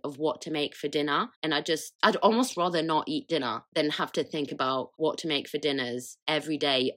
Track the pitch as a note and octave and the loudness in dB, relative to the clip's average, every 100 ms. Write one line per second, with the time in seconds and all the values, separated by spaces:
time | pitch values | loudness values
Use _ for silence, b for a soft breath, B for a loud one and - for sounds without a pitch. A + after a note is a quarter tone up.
0 | D3 C3+ D3+ - - D3+ C#3+ - D3 D3+ | -6 -2 -2 -2 -4 -2 -2 -4 -2 0
1 | D3 D3 A#3 - D#3 D3 D3+ D#3 - - | 2 0 0 -4 -2 -2 0 -2 -2 2
2 | G#3+ F3 G3+ A3 B3+ F3+ F3 E3+ D#3+ D#3 | 2 6 4 6 2 0 0 2 2 0
3 | - D3+ - D#3+ B2 A2 - E3 D3+ - | 0 -4 -2 -2 -2 -4 -4 0 0 0
4 | D#3 - C#3+ D#3+ C#3+ C#3+ C3 C3 B2+ - | -2 -2 -4 -4 -4 -2 0 0 -4 -2
5 | D#3 - E3 C#3+ - D3 D3 C#3 A#2+ B2 | -2 -2 -2 -2 -2 -2 0 0 -2 -4
6 | B2 - - D#3 D3 D3 D3 C3 B2+ | -8 -8 -2 -2 -2 0 2 2 2